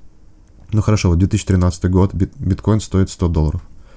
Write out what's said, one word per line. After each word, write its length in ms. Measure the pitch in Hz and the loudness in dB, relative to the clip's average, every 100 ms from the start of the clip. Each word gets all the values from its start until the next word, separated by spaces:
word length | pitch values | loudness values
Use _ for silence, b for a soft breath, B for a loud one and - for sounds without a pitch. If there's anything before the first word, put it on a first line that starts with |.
| - - - - - - - | -20 -20 -20 -20 -20 -20 -6
Ну 100 | 107 | -2
хорошо, 280 | 101 107 95 | 0 2 2
вот 80 | 82 | 2
две 100 | 92 | 2
тысячи 180 | 104 - | 0 0
тринадцатый 440 | 95 90 - 92 | 2 2 0 0
год, 240 | 92 95 | 2 2
бит-, 220 | 85 95 - | 0 -4 -4
биткоин 440 | 92 95 - 107 | -4 -2 0 -2
стоит 280 | - 95 95 | 0 -2 -2
сто 180 | - 90 | -2 -2
долларов. 340 | 82 78 85 - - b | 0 0 -2 -8 -18 b